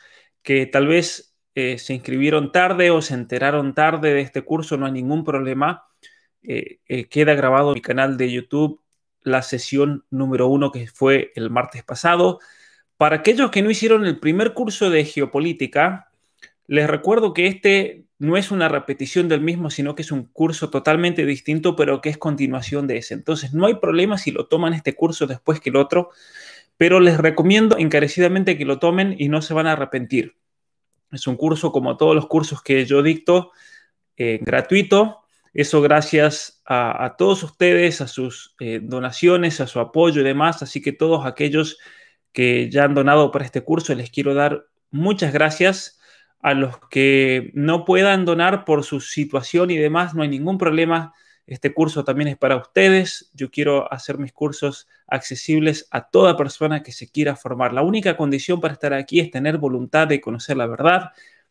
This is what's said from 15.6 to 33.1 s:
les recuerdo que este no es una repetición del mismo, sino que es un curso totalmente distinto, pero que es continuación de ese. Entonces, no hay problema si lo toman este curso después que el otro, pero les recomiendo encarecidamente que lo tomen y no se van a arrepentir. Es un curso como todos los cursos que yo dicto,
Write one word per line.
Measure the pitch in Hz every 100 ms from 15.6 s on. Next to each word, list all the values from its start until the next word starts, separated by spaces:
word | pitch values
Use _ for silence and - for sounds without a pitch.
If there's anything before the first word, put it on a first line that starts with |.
| 131 143 175 190 _ _ _ _ - _ -
les | 147 151
recuerdo | 147 185 226 214
que | 160 185
este | 190 202 196 190 - _ -
no | 147 185
es | 190
una | 190 160
repetición | 143 - 135 135 180 175
del | 151
mismo, | 156 175 156
sino | - 143 143
que |
es | 151
un | 139 117
curso | - 165 156 156
totalmente | 135 151 160 175 170 143
distinto, | 135 - 156 175 165
pero | 143 139
que | 151
es | 151
continuación | 160 143 131 131 - 143 139
de | 117
ese. | -
Entonces, | - - 156 135
no | 151 202
hay | -
problema | 170 165 196 196
si | 147
lo | - -
toman | 165 165
este | 160 139
curso | - 160 160 139
después | 123 - 151
que | 135
el | 131
otro, | 139 175 180 _ - - - - _ -
pero | 170 185
les | 180 156
recomiendo | 156 156 170 214 220 -
encarecidamente | 160 147 143 180 175 190 190 147
que | 139
lo | 135
tomen | 170 185 196 190
y | 143
no | 151
se | 156
van | 160 160
a |
arrepentir. | 151 139 131 120 131 - _ _ _ _ _ _ _ _
Es | 135 135
un | 123
curso | 156 160 160
como | 139 127 123
todos | 156 156
los | 151
cursos | 165 156 143
que | - 135 127
yo | 139
dicto, | 151